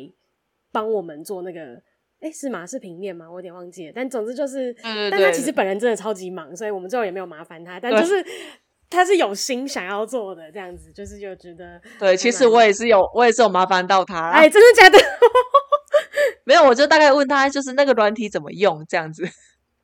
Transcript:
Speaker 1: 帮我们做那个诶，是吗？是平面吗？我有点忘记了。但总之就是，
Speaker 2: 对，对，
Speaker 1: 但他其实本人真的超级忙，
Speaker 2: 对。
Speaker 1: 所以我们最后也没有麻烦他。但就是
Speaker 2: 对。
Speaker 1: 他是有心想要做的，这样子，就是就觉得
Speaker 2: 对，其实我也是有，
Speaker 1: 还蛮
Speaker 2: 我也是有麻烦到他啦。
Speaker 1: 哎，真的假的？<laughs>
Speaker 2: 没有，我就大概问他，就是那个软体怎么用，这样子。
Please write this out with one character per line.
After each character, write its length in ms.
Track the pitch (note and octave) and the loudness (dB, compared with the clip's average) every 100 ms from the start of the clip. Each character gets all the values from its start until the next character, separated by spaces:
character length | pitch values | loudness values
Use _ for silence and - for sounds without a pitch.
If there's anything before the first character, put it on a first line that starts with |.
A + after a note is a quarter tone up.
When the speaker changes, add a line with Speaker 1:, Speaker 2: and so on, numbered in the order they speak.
| C3+ _ _ _ _ _ _ | -20 _ _ _ _ _ _
Speaker 1:
帮 180 | A#3 A3 | -8 -6
我 140 | G#3+ | -6
们 220 | E3+ D3 | -8 -16
做 180 | D#3+ F#3+ | -14 -14
那 80 | F#3 | -14
个 320 | E3+ C#3+ A#2+ _ _ _ _ D#4 | -16 -18 -20 _ _ _ _ -16
诶， 60 | |
是 180 | D#4+ C#4 | -12 -10
吗？ 160 | G3 F3 | -10 -12
是 120 | C4 | -14
平 200 | G3 E3+ | -16 -14
面 160 | G3 | -14
吗？ 160 | E3+ E3 | -14 -18
我 60 | F3 | -18
有 60 | |
点 120 | F3+ | -18
忘 160 | F3 F3 | -18 -20
记 160 | F3 D#3 | -18 -16
了。 60 | |
但 140 | A3 C4 | -12 -10
总 160 | A#3+ G#3+ | -8 -8
之 80 | |
就 120 | B3+ C#4+ | -8 -8
是， 260 | C4+ B3 | -8 -10
Speaker 2:
对， 80 | A#3 | -10
对， 280 | A3+ A3 G#3 | -10 -6 -4
Speaker 1:
但 100 | G3 | 0
他 80 | F4 | 0
其 100 | F3 | 0
实 100 | C4 | -4
本 120 | C4+ | -4
人 140 | G3 G3 | -4 -2
真 100 | A#3+ | -4
的 60 | |
超 180 | A3 G#3+ | -4 -6
级 160 | G3 F#3 | -10 -10
忙， 180 | F3+ D3+ | -14 -16
Speaker 2:
对。 80 | E3+ | -12
Speaker 1:
所 100 | A3 | -10
以 40 | |
我 80 | G3 | -10
们 120 | F#3 | -8
最 80 | B3 | -6
后 60 | |
也 60 | G#3 | -6
没 100 | F#3 | -8
有 60 | F#3 | -14
麻 180 | D#3 | -16
烦 200 | E3 E3 | -20 -20
他。 140 | E3+ F3+ | -20 -12
但 140 | A#3+ | -2
就 120 | A3 | 0
是 180 | E4 G4 | 0 -2
Speaker 2:
对。 100 | - - - - _ _ - | -6 -16 -20 -20 _ _ -8
Speaker 1:
他 160 | E4+ | -2
是 120 | F4+ G4 | 2 2
有 180 | A#3 | 0
心 320 | G3 - B3 C4+ | -4 -8 -8 -8
想 180 | C4+ | -10
要 220 | F3+ G3+ A3 | -8 -8 -8
做 260 | B3+ G3 | -8 -10
的， 180 | F3 D#3 | -14 -18
这 80 | F#3 | -18
样 160 | F#3 F3 | -16 -18
子， 160 | D#3+ | -20
就 120 | D#3+ | -20
是 140 | G3+ G#3 | -20 -16
就 160 | G3+ | -16
觉 180 | F#3 F3+ | -18 -20
得 260 | E3+ F3 F3 _ - | -20 -20 -20 _ -2
Speaker 2:
对， 180 | G3 F#3 | 2 2
其 140 | A#3+ | 2
实 160 | A#3 B3 | 2 4
我 160 | A#3 | 6
也 100 | A3 | 4
是 140 | G3+ A#3 | 2 2
有， 120 | G#3 | 2
Speaker 1:
还 40 | |
蛮 80 | F3+ | 2
Speaker 2:
我 100 | A3 | 2
也 80 | A#3+ | 2
是 100 | A#3 | 4
有 60 | A3 | 2
麻 180 | F#3 F#3 | 2 0
烦 180 | F#3 | 0
到 200 | F3+ G3 | 0 0
他 100 | F3+ | -2
啦。 160 | F3 E3 | -6 0
Speaker 1:
哎， 180 | C#4 D#4 | 4 6
真 140 | G4+ | 8
的 180 | A#4 A#4 | 8 10
假 80 | F#4+ | 8
的？ 100 | G4 C#5+ - A#4 A#4+ B4 C#5 C#5 | 8 4 4 2 2 2 0 0
<laughs> 720 | D5 _ D5 - - C#5+ - | -6 _ -4 -2 -4 -4 -4
Speaker 2:
没 100 | - | 2
有， 80 | D#4+ | 4
我 100 | D4 | 4
就 140 | A#3+ C#4+ | 4 2
大 100 | D#4 | 4
概 160 | D4+ | 4
问 140 | C#4 C4+ | 4 2
他， 220 | C#4 C#4 | 0 -2
就 120 | C#4 | -4
是 120 | C#4 | -6
那 120 | C4 | -2
个 80 | C#4+ | 0
软 200 | A#3 G#3 | 2 0
体 160 | A3+ G#3+ | -2 -8
怎 100 | F#3 | -8
么 100 | C#3+ | -10
用， 340 | C#3 G3 D#3 D#3 | -2 -2 -2 -8
这 80 | F3+ | -8
样 160 | D#3+ | -8
子。 120 | D#3 E3 - _ _ _ _ | -10 -14 -14 _ _ _ _